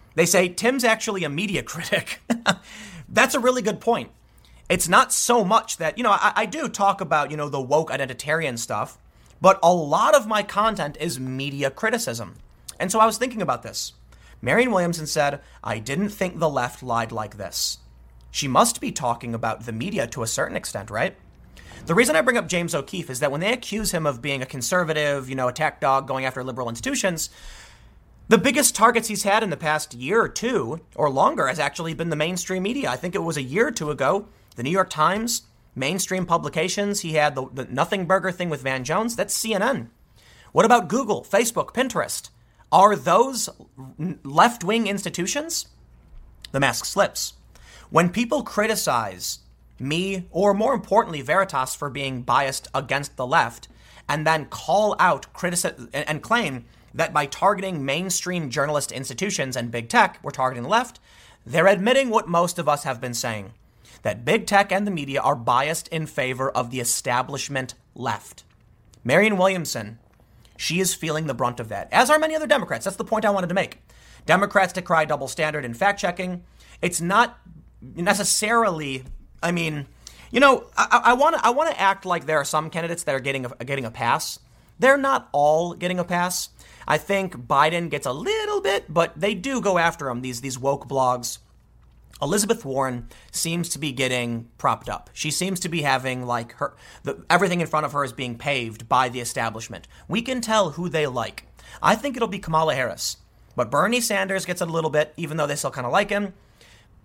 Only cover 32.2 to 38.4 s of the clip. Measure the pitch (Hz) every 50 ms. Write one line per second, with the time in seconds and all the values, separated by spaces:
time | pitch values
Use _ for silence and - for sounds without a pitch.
32.2 | 151 170 185 175 - - 185 185 185 202 254 285 269 135 123 127 - 160 - 185
33.2 | 165 165 151 147 131 123 139 202 240 302 233 - 165 147 147 127 139 135 185 202
34.2 | 202 - - _ _ _ - - 117 139 180 190 185 - - 156 156 165 190 214
35.2 | 226 240 233 - - _ _ _ _ _ - 127 131 143 180 190 - - 185 185
36.2 | 180 175 170 165 151 147 - 165 160 - 180 202 202 202 202 196 - 170 156 151
37.2 | 147 151 139 135 131 - 127 135 123 110 120 139 160 180 208 196 180 156 190 190
38.2 | 185 190 180 -